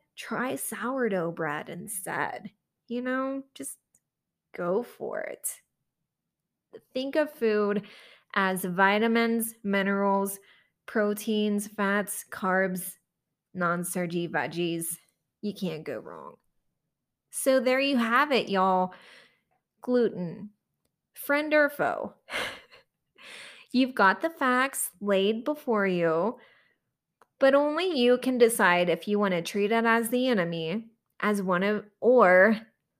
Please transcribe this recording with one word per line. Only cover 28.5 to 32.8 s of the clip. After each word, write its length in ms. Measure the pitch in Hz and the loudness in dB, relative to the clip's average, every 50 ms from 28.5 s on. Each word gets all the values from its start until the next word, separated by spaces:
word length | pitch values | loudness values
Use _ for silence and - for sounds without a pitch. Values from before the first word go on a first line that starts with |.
| 226 - 208 180 175 175 180 175 | 4 4 4 4 4 4 2 2
if 180 | 160 165 - 208 | 0 -2 -2 -2
you 120 | 208 208 | 0 2
want 140 | 208 196 185 | 2 2 0
to 100 | 170 170 | 0 -2
treat 280 | - - 202 202 202 | -4 -2 -2 0 0
it 140 | 226 226 226 | 0 2 2
as 240 | 226 226 233 233 220 | 2 2 2 0 0
the 180 | 247 247 254 262 | 0 0 0 2
enemy, 600 | 240 196 170 170 170 165 160 160 180 226 226 - _ _ _ _ _ - | 2 0 0 -2 -2 -4 -4 -4 -4 -6 -6 -10 _ _ _ _ _ -4
as 220 | - 208 214 202 | -2 -2 0 0
one 200 | 190 190 180 175 | 0 0 0 2
of, 240 | 190 202 214 202 202 - _ - | 2 0 0 -2 -4 -10 _ -2
or 580 | - 226 254 247 214 180 180 185 185 220 220 208 - - _ _ | 2 6 8 8 8 8 10 8 8 8 6 2 -2 -10 _ _